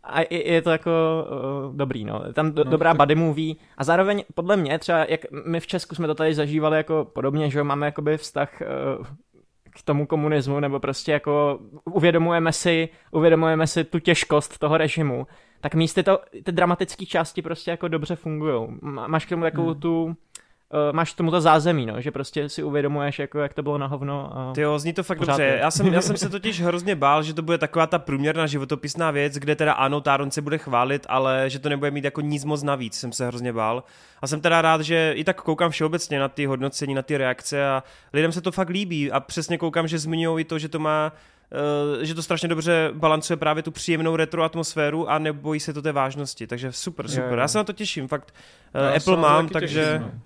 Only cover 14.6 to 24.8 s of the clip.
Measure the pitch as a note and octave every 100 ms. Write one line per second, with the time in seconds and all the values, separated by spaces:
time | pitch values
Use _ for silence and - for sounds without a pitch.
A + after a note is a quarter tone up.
14.6 | D3+ D#3+ D3+ - D3 B2 C3 - _ _
15.6 | C#3+ D#3+ E3 - F3+ G3 - - - E3+
16.6 | F3 F3 F3+ - F#3+ - D#3 - E3 E3
17.6 | - E3+ E3+ D#3+ D3+ E3+ D#3+ D3+ D#3 B2
18.6 | A2+ A#2+ D3 C3+ B2+ D#3+ - E3+ E3 D3+
19.6 | E3 D3+ E3+ E3 E3 E3+ _ - _ _
20.6 | _ D3 D3 D3+ E3 - E3 E3+ D#3+ D#3
21.6 | D#3+ D#3+ A2+ A2 D3 C3+ C3+ D#3 D3 -
22.6 | D3+ D3 C#3+ D3 C#3+ C#3+ C#3+ D3 C#3+ -
23.6 | C3+ D3 C3+ C#3+ C#3 C#3+ C#3 - C3 C3
24.6 | D3+ D3+